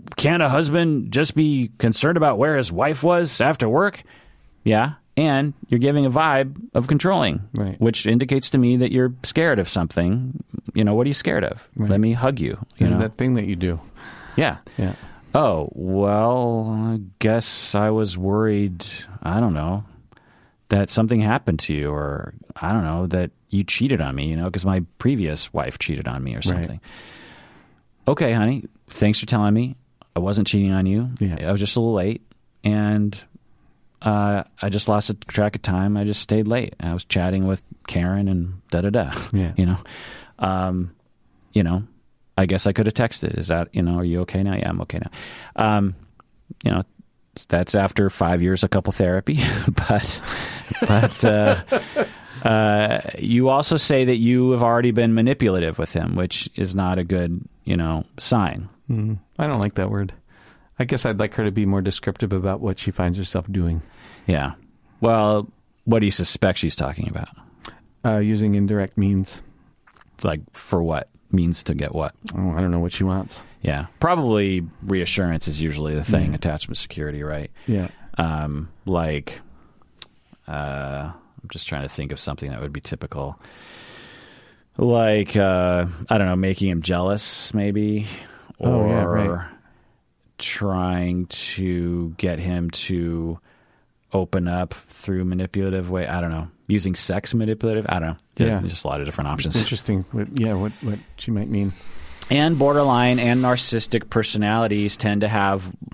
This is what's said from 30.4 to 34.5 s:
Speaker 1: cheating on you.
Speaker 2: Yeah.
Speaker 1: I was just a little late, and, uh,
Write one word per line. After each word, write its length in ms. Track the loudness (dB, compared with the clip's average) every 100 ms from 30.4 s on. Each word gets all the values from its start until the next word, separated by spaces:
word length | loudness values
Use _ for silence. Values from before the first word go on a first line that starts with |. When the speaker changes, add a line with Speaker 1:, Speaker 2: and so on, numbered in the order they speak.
| 2
Speaker 1:
cheating 240 | 2 2
on 140 | 2 2
you. 240 | 2 -2 -2
Speaker 2:
Yeah. 280 | -2 -2 -2
Speaker 1:
I 40 |
was 80 | 0
just 160 | 0 0
a 40 |
little 140 | 0 2
late, 260 | 0 -4 -10 _ _ _
and, 540 | 0 2 2 2 0 -4 -14 -20 _ _ _ _ _ -6
uh, 420 | 0 2 2 0 -4